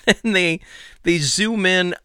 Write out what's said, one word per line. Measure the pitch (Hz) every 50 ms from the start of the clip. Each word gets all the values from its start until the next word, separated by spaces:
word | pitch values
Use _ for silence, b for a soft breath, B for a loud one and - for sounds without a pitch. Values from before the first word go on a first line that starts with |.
| -
they, | - 202
<laughs> | - -
then | 226 208
they, | 185 180 170 160 170 B B B B B B B B B
they | 170 170 170
zoom | 147 135 - 175 208 220 226 214 190
in | 185 185 185 180 180 175 - _